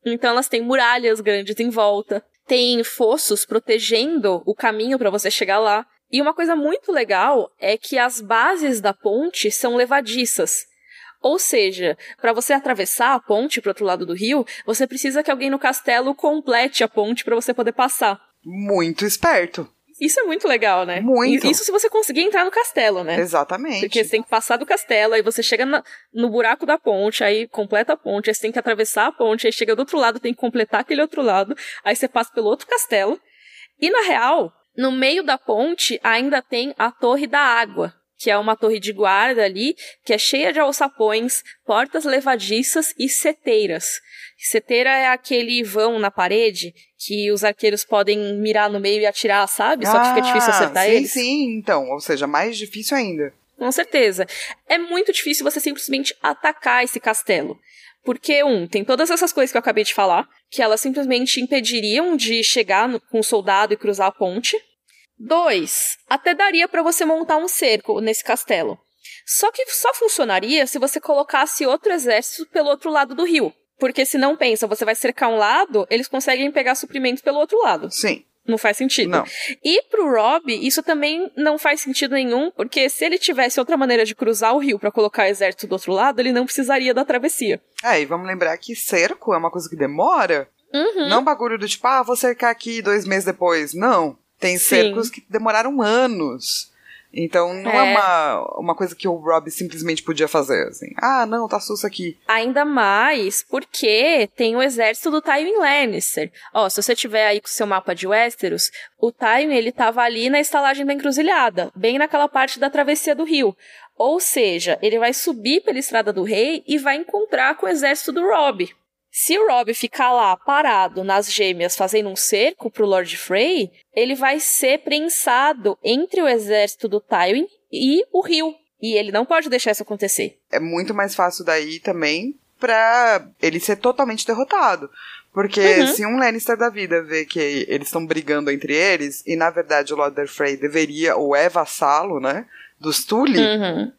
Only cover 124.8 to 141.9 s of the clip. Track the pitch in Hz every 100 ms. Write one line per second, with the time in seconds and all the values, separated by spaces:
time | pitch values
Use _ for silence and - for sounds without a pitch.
124.8 | - 294 330 - - 247 285 277 208 -
125.8 | - 247 359 381 302 233 202 214 208 -
126.8 | 220 208 _ 190 180 247 381 _ _ -
127.8 | 262 320 480 359 381 320 320 311 _ _
128.8 | 226 214 208 208 254 330 302 247 233 208
129.8 | 214 208 196 - - _ _ - 165 170
130.8 | 185 202 196 196 180 - 170 156 151 160
131.8 | - 175 151 160 233 294 _ _ - 220
132.8 | 226 240 233 202 - _ 160 165 - 202
133.8 | 247 247 254 220 - 233 269 403 254 175
134.8 | 143 - - - _ 190 202 202 190 185
135.8 | 269 285 208 254 247 226 233 226 240 202
136.8 | 185 165 160 160 151 170 147 143 - 143
137.8 | 143 170 165 165 147 147 143 139 143 151
138.8 | 190 175 143 139 - 165 165 170 160 151
139.8 | 143 147 143 139 143 - 143 135 143 156
140.8 | 151 147 165 - 143 143 175 175 151 -
141.8 | 143